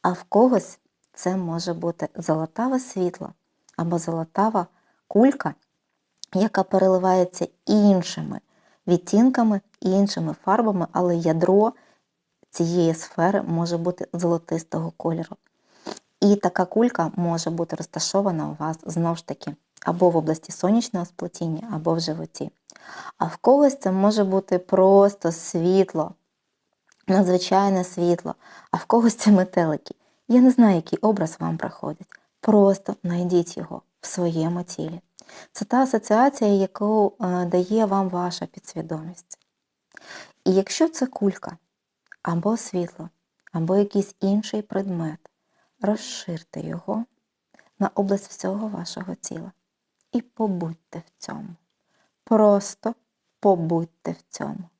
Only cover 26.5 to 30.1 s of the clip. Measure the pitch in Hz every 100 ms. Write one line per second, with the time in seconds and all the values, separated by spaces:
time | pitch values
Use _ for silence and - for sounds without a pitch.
26.5 | _ _ _ _ _ - 190 180 180 180
27.5 | 190 196 190 180 - 175 170 - - -
28.5 | - _ 165 - 233 226 - 208 202 185
29.5 | - 160 151 - - _